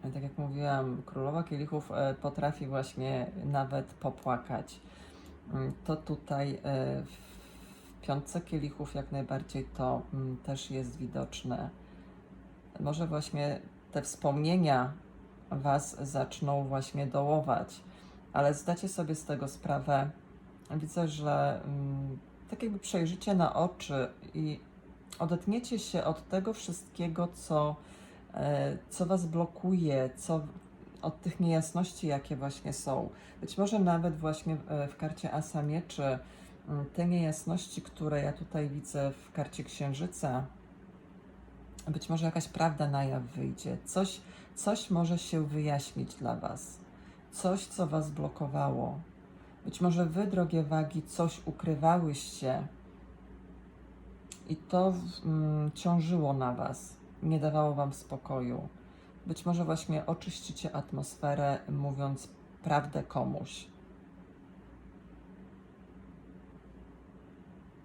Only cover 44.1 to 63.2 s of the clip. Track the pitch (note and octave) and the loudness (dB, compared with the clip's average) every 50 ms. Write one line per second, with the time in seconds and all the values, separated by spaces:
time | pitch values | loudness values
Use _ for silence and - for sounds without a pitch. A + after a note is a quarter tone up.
44.1 | - - - - - - - - - - - G3+ A3 A#3 - - F#3+ E3+ E3+ E3 | 0 -8 -12 -16 -18 -18 -18 -16 -12 -2 2 2 2 2 2 2 4 4 6 4
45.1 | F3 E3+ - - - D#3+ D#3 D3 D3 D3+ D3 D3+ C#3+ C#3+ - - - C#3+ B2+ - | 4 2 0 0 0 0 2 2 0 0 2 2 2 2 0 -2 -4 -6 -6 -6
46.1 | - - - A#2+ - - - - - - - - - - - - - - - - | -6 -4 -2 -2 -2 0 -2 -4 -4 -6 -10 -12 -16 -16 -18 -20 -20 -20 -20 -20
47.1 | - - - - - - - F#3 F#3 G3 - - - - F3+ D3+ D3+ D#3 D3+ D3+ | -20 -20 -20 -16 -12 0 2 2 2 2 -2 -6 -2 0 0 2 2 0 0 0
48.1 | D3 D3 D3 D3 - - D3+ C#3 C3+ D3 C#3+ C#3 C3 B2 B2+ - - C#3+ E3+ - | -2 -2 -4 -4 -2 -2 -2 0 2 2 2 2 2 2 0 -2 -2 -4 -8 -10
49.1 | - - - - - - - - - - - - - - F3 F3+ E3 F3 F3 D#3+ | -16 -20 -20 -20 -20 -20 -20 -20 -20 -10 -10 -8 0 4 4 6 6 6 4 4
50.1 | D#3+ F#3 G#3 G3 F3+ F3+ F3 D#3+ E3+ E3 D#3 C#3+ D#3+ D#3 D#3 D3+ - D#3+ - - | 4 2 2 4 4 4 4 6 4 2 4 4 4 2 2 2 0 -4 -4 -4
51.1 | - - E3+ E3 - - - D#3+ D#3 - - E3 D#3 C#3 D3+ D#3+ E3+ F3+ E3+ D#3 | 0 2 2 2 2 -2 -6 -6 -6 -2 0 0 2 6 6 6 8 8 6 2
52.1 | C#3+ C3+ - - - - C#3 C3 B2+ - - D#3 - - - - - - - - | 0 -2 -6 -8 -8 -2 0 0 0 0 -2 -6 -10 -14 -20 -20 -20 -20 -20 -20
53.1 | - - - - - - - - - - - - - - - - - - - - | -18 -20 -18 -18 -18 -18 -18 -18 -18 -18 -18 -20 -20 -20 -20 -20 -20 -18 -18 -18
54.1 | - - - - - - - - D#3+ D3+ - - - F3+ F#3 F#3+ F#3 F3 F3 F3 | -18 -18 -16 -16 -16 -16 -6 -6 -6 -6 -4 2 4 6 6 6 4 2 -2 -6
55.1 | F3+ - - D#3+ D#3 D#3 D#3 D3+ D3+ D3+ D3+ D3+ - - - F3 F3 E3+ D#3+ D#3+ | -8 -4 0 2 2 4 4 4 2 2 2 0 -2 0 2 4 6 6 6 4
56.1 | F3+ E3+ D3+ C#3 C#3 C3+ B2+ B2 B2 A#2+ B2+ - C#3+ - - - - - - - | 4 4 4 4 2 2 2 0 0 0 -2 -4 -4 -6 -10 -16 -16 -18 -20 -20
57.1 | - - - D#3+ D#3+ D#3 C#3+ D#3 D3+ D3+ D3+ D3+ D3 C#3 C#3+ C#3 C3+ - - - | -12 -2 2 2 4 4 4 4 4 6 4 4 4 2 2 0 0 -6 -8 -8
58.1 | C3+ C3 - - C3+ C3 B2+ B2 B2 - E3 - - - - - - - - - | -8 -8 -4 -4 -2 -2 0 0 -2 -4 -6 -8 -12 -14 -20 -20 -20 -20 -20 -20
59.1 | - - - - E3 - - F3 F3 E3+ F3 D#3 D#3+ D#3+ - - D#3+ D3+ - - | -20 -12 -6 -6 -6 -2 2 2 2 4 4 2 2 0 2 0 0 0 2 0
60.1 | E3 - - - - - - - - - - D#3+ - D3 - - - C#3 C#3+ - | -2 -2 -2 -8 -8 -8 -8 -10 -10 -6 -6 -4 -4 -4 -4 -4 -4 -4 -4 -6
61.1 | - - - D3 C#3+ C#3 C#3+ C#3+ C#3 - - - D3 C#3+ C#3 C#3+ C#3 C3+ C#3 C#3 | -6 -2 0 2 2 4 4 2 2 2 0 -2 -2 0 0 0 0 0 0 0
62.1 | C#3 C#3 - - - - - - - - - E3 D3 D3 C#3+ D3 - D3+ - - | -2 -2 -6 -12 -18 -20 -20 -20 -20 -8 0 4 4 4 4 2 -4 -4 -4 -2
63.1 | - C3 | 0 0